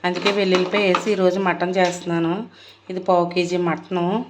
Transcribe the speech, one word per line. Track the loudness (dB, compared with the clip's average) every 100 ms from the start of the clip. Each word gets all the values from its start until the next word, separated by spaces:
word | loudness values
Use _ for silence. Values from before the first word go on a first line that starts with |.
అందుకే | -2 -2 -2
వెల్లుల్లిపాయ | 0 2 2 2 0
వేసి | 2 2 0
ఈరోజు | 2 2 2
మటన్ | 0 0 0 2
చేస్తున్నాను. | 0 0 -4 0 0 -2 -6 -16 -20 -20 _
ఇది | -8
పావు | 0 2 2
కేజీ | 0 -2 0
మటను. | -2 -2 -4 -2 0 -2